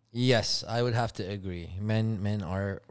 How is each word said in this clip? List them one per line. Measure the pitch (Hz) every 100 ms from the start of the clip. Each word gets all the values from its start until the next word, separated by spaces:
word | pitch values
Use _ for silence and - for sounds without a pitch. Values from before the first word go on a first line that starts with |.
| _
Yes, | 117 127 117 101 - -
I | 117
would | 123 117
have | 113
to | -
agree. | 95 101 95 87 82 90
Men, | 107 110 110 110
men | 101 104
are | 85 95 98 98 -